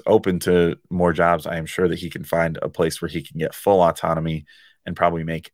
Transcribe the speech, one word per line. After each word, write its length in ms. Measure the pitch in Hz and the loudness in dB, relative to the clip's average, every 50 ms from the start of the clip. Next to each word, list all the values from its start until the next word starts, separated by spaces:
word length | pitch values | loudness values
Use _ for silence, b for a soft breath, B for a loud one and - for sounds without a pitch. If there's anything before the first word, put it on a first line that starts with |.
| - | 2
open 340 | - 107 107 - 98 92 82 | 4 4 4 4 2 -2 0
to 380 | - 92 90 90 87 85 - - _ - | 0 2 2 4 4 2 0 -4 _ -6
more 240 | 92 90 87 87 82 | -2 0 2 2 2
jobs, 340 | 85 85 85 85 80 - | 4 4 2 2 2 -2
I 80 | - 85 | -4 -6
am 100 | 82 80 | -6 -8
sure 220 | 78 - - 92 | -6 -2 0 0
that 120 | 87 85 87 | 0 0 -2
he 100 | 87 82 | -8 -8
can 140 | - 87 82 | -10 -12 -8
find 360 | - 85 85 82 82 80 - | -2 -2 0 0 0 -2 -4
a 80 | - 80 | -6 -6
place 320 | - - 85 80 - - | -2 0 -2 -2 -2 -4
where 80 | 85 82 | -8 -6
he 120 | - 82 | -6 -8
can 180 | 73 - - 80 | -10 -8 -6 -6
get 160 | 80 - - | -6 -6 -6
full 260 | - - 101 101 92 | -2 2 4 4 6
autonomy 640 | 87 82 82 - - 82 82 82 80 82 80 78 - b b b b b b b b | 6 4 2 0 -2 -2 -2 -2 -2 -4 -4 -6 -8 b b b b b b b b
and 100 | - 85 | -10 -2
probably 280 | - 87 87 85 82 80 | 2 2 2 2 0 -4
make 280 | 82 82 80 - - | -6 -6 -8 -10 -12